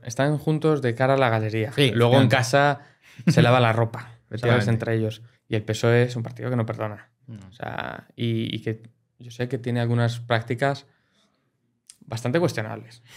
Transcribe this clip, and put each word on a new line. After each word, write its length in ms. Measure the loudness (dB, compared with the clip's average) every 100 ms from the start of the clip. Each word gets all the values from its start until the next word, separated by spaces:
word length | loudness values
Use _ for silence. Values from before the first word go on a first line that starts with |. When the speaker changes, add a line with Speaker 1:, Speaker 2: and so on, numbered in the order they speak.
Speaker 1:
están 340 | -14 -2 -2 0
juntos 440 | -2 0 0 0
de 120 | 0
cara 200 | 0 2
a 20 | 4
la 120 | 4
galería. 420 | 2 0 -2 -4
Speaker 2:
Sí, 180 | 2 2
Speaker 1:
Luego 240 | 4 6 6
en 60 | 6
Speaker 2:
efectivamente. 80 | 4
Speaker 1:
casa 440 | 2 2 2 0 -8 _ _ -20 -2
se 160 | 4
lava 160 | 6 6
la 120 | 4
Speaker 2:
<laughs> 80 | 2
Speaker 1:
ropa, 180 | -2 -4
¿sabes? 160 | -16 -20 -12
Speaker 2:
Efectivamente. 420 | -4 2 2 2
Speaker 1:
Entre 240 | 0 0
ellos. 280 | -2 -2 -6 -18 _ -6
Y 80 | -6
el 60 |
pesoe 400 | -2 0 4 4
es 100 | 2 -2
un 60 |
partido 280 | -8 -8 -6
que 60 | -2
no 100 | -2
perdona. 420 | -4 -6 -8 -18 _ -18
Speaker 2:
No. 120 | -18 -16
Speaker 1:
O 40 |
sea, 540 | -12 -10 -8 -8 -12 -16
y, 400 | -8 -4 -4 -4
y 60 | -6
que 220 | -6 -8 -10 _ _ _
yo 120 | -20
sé 180 | -10 -6
que 100 | -6
tiene 220 | -4 -2
algunas 400 | 0 0 0 -2
prácticas 680 | -2 -2 -2 -2 -2 -2 -10 _ _ _ _ _ _ _ _ _ _ -20
bastante 340 | -12 -6 -2 0
cuestionables. 640 | 0 -2 -8 -10 -14 -20 _